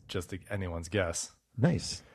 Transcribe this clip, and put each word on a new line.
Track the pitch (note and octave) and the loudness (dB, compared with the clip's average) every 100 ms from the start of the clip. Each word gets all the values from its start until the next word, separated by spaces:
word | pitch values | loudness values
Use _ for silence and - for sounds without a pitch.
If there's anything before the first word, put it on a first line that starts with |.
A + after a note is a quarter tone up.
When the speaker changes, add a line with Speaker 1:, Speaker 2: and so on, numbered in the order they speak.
| - | -6
Speaker 1:
just | G2 - F#2 - | -4 -4 -8 -4
anyone's | G#2 F#2 E2+ E2 | -4 -2 -4 0
guess. | G#2 E2+ - - - _ - | 2 2 0 -6 -12 _ 2
Speaker 2:
Nice. | D#3 A#2+ - - - | 4 4 0 -8 -12